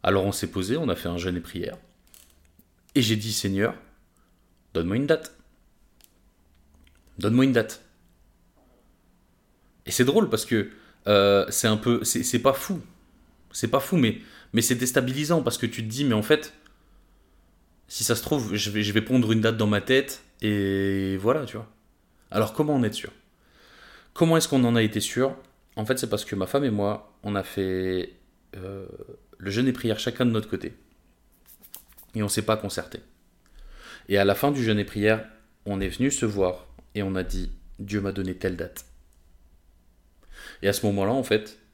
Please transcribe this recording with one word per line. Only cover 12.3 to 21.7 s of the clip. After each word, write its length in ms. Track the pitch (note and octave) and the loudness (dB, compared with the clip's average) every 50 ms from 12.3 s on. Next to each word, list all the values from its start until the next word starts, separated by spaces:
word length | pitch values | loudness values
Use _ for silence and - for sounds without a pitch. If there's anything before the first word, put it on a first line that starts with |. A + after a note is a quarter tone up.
| - A#2+ | -2 2
pas 120 | A#2 C#3 | 2 2
fou. 300 | C3+ C3+ - - F#3+ D#3+ - - - _ _ _ _ _ _ _ _ _ - _ | 2 2 -4 -6 -6 -8 -8 -14 -20 _ _ _ _ _ _ _ _ _ -20 _
C'est 160 | - - - A2 | -8 -6 -2 0
pas 120 | - C#3 | 0 0
fou, 160 | - - F#3+ | 0 2 2
mais, 240 | E3+ B2+ A2 G#2 - - - - - - _ | 4 4 4 2 -2 -10 -20 -20 -20 -18 _
mais 100 | - A#2 | 0 0
c'est 120 | A#2 - B2+ | 2 2 0
déstabilisant 680 | A#2+ B2+ B2 - C#3 B2 B2 B2+ C#3+ D3+ D3 E3+ D#3+ | 0 0 0 0 0 0 0 -4 -4 0 0 0 2
parce 160 | C3 A#2+ - - | 2 0 -2 -2
que 80 | - | -4
tu 160 | A2+ - - | -6 -4 -6
te 60 | A2+ A2 | -8 -6
dis, « 160 | A2+ C3 D3 | -4 -2 0
Mais 100 | C3+ A2+ | 2 2
en 80 | G#2+ | 0
fait, 300 | G#2 - D#3 D3+ - - - _ _ - _ _ _ _ _ - _ _ _ _ _ _ _ _ _ _ _ _ _ _ _ _ _ _ | 4 2 2 2 2 -10 -18 _ _ -20 _ _ _ _ _ -20 _ _ _ _ _ _ _ _ _ _ _ _ _ _ _ _ _ _
si 160 | - - A2+ | -8 -6 0
ça 120 | - A#2 | 0 0
se 60 | - | -2
trouve, 340 | - - D#3 C#3+ A#2 G#2 F#2 | 0 -2 -2 -2 -2 -4 -4
je 140 | G#2+ - G#2 | -4 -4 -2
vais, 120 | G2+ G#2+ | -2 -2
je 100 | G#2 G#2 | -2 0
vais 100 | G2+ A2 | 0 0
pondre 300 | G#2+ - B2+ B2+ A#2+ G#2+ | 0 4 2 2 4 4
une 80 | A2+ A2+ | 2 4
date 160 | G#2+ A2+ A2+ | 4 2 2
dans 120 | A2+ A2 G#2 | 2 2 2
ma 120 | G#2+ G2+ | 2 2
tête 420 | G2+ - C3 C3+ C3+ - - - - _ _ _ | 2 4 2 2 2 0 -10 -16 -16 _ _ _
et 760 | - G#2+ G#2 G2+ G2 G2 G2 G2 G2 G2 G2 G2 F#2+ F#2+ G2 F#2+ | -2 0 0 2 2 0 0 0 0 0 0 0 0 -2 -2 0
voilà, 280 | F#2+ A2+ C#3 D#3 C#3 | 0 0 0 0 -2
tu 100 | A2+ - | -8 -10
vois. » 140 | A2 A2+ - | -12 -14 -14